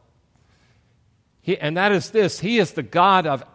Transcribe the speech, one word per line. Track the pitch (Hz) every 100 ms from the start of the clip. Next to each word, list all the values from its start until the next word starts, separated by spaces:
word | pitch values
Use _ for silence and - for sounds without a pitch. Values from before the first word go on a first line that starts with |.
| _ _ _ _ _ _ _ _ _ _ _ _ _ _
He, | - 196
and | 151 165
that | 202
is | 190 -
this, | 220 185 -
he | 185 233
is | 180
the | -
God | 120 170 190 185 160
of | 135 -